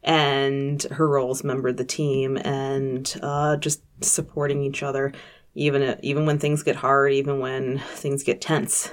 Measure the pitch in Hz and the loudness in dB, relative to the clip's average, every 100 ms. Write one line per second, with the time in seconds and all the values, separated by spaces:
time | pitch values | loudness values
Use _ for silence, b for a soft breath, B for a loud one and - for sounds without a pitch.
0 | - 160 143 135 139 139 139 143 - 143 | 4 4 4 2 2 0 0 -2 -4 0
1 | 156 139 127 131 143 135 131 127 127 - | 2 4 2 -2 -2 0 0 -2 -4 -2
2 | 151 135 135 135 - 139 135 135 135 127 | 0 2 0 -2 -2 -2 0 0 -2 -2
3 | 131 - 143 143 147 147 156 143 _ - | -6 -6 -4 0 2 2 0 -4 _ -6
4 | - - 151 - 143 143 139 135 143 135 | -2 0 -2 -2 0 0 -2 -4 -4 -2
5 | 139 B B B B - 147 139 135 - | -2 B B B B -2 0 2 0 -2
6 | - 143 151 147 147 147 151 131 131 139 | -2 0 2 2 0 0 0 0 4 4
7 | 139 139 139 139 131 131 131 131 - - | 6 4 2 0 -2 -2 -2 -4 -6 -8
8 | 147 139 135 117 - 156 - - - | -4 -2 -2 -2 0 0 0 -2 -4